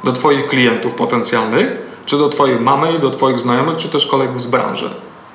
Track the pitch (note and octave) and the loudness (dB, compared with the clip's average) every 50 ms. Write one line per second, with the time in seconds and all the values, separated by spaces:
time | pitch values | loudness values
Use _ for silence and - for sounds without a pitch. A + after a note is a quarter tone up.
0 | - C3 B2 - - D3+ C#3+ C3+ C3 - C3+ C3 B2 A#2+ A2 G#2+ - A#2+ - - | 0 -2 -2 2 2 4 4 4 2 -2 0 2 2 2 2 0 -2 -4 -2 -2
1 | A#2 A#2 - A#2+ A2 - - A2+ A2 A2 A2+ D3 A3 C4+ - - - - - - | -2 0 0 0 0 0 0 0 0 2 2 2 0 0 -2 -8 -10 -14 -16 -12
2 | - - D3 C#3+ D3+ D3 D3 - C#3+ C3 B2 A#2 A#2 C3 C#3 C#3 D#3 E3 E3 E3 | -4 -2 0 2 2 2 2 2 2 2 2 2 2 2 2 2 2 0 0 0
3 | C#3 C3 B2+ - C3+ C3 B2+ A#2+ A#2+ B2+ A#2+ B2+ C#3 D#3+ D#3+ D#3+ - D#3+ D#3+ D3 | 0 0 0 0 0 0 0 0 0 0 0 0 0 0 -2 -4 -4 -2 0 0
4 | C#3 - - C3+ C3+ B2+ B2+ B2 A#2 A#2+ B2 B2 - G2 G2 - - - - - | 0 2 0 0 0 -2 -2 -4 -2 0 0 0 0 -2 -4 -6 -6 -8 -8 -12
5 | - - - - - - - | -16 -18 -20 -20 -20 -20 -20